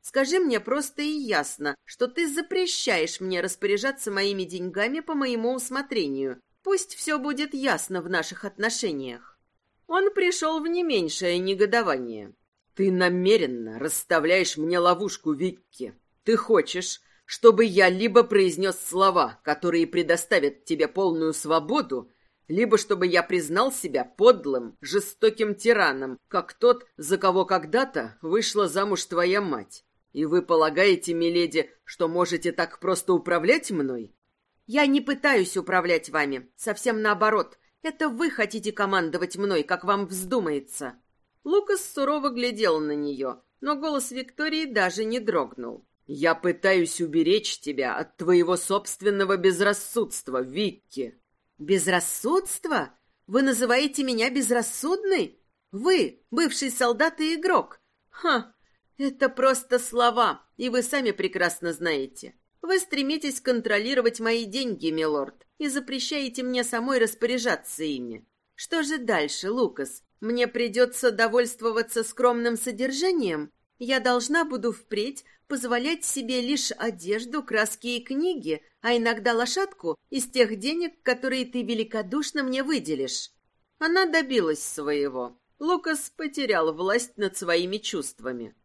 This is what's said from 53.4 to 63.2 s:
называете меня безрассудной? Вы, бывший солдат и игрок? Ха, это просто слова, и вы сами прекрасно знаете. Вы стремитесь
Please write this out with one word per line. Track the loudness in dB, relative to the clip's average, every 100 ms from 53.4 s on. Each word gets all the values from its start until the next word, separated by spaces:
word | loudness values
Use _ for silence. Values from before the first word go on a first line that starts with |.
называете | 2 0 2 2 2 -2
меня | -2 0 0
безрассудной? | 0 2 0 0 -4 -2 -2 0 0 0 _ _ _ _
Вы, | -4 2 2 2 -4 _
бывший | 0 0 0 -4
солдат | 0 0 2 0 0
и | -2 0
игрок? | 2 2 0 -14 _ _ _
Ха, | -4 0 0 -2 _ _ _ _ _
это | -6 0 -2
просто | 2 2 2 0 0
слова, | 0 2 2 4 2 0 _ -6
и | -2
вы | -2
сами | 0 0 0
прекрасно | -2 -4 0 0 0 -6
знаете. | -2 -2 -2 -4 -10 -20 _ _ _
Вы | 0 0
стремитесь | 0 -2 -2 -2